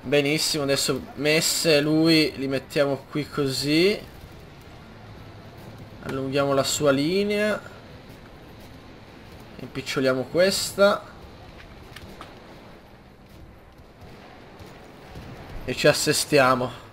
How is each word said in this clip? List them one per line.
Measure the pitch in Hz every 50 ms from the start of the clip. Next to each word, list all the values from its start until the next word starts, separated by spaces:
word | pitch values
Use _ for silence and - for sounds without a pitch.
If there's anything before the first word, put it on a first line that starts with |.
| -
Benissimo, | 123 139 143 143 143 151 156 - - - 156 139
adesso | 139 139 135 - - 139 127 117 - -
messe | - 139 151 151 165 170 - - - - 165 156 143
lui, | 143 151 156 156 160 165 165 156 151 - -
li | 123 135
mettiamo | 135 139 131 131 - - 156 143 139 139 - - -
qui | - 151 139
così. | - - 147 143 135 135 123 139 143 151 160 175 196 214 - - - - - - - - - - - - - - - - - - - - - - - - - - - - - - - - - - - - - - - - - -
Allunghiamo | - 135 135 135 135 131 143 139 139 139
la | 135 131
sua | - - - 151 143
linea. | 135 139 143 160 185 196 202 208 208 208 214 214 202 - - - - - - - - - - - - - - - - - - - - - - - - - - - - - - - - - - - - - - - -
Impiccioliamo | - - 123 - 135 131 - - 147 131 131 131 131 123
questa. | - - 165 180 196 196 - - - - 190 196 202 208 - - - - - - - - - - - - - - - - - - - - - - - - - - - - - - - - - - - - - - - - - - - - - - - - - - - - - - - - - - - - - - - - 101 98 - - - - - - - - - - - - - - - - - - - - - - - - - - - -
E | 127 123
ci | - -
assestiamo. | 151 143 - - 151 143 - - - 151 143 131 127 131 123 131 120 120 - - -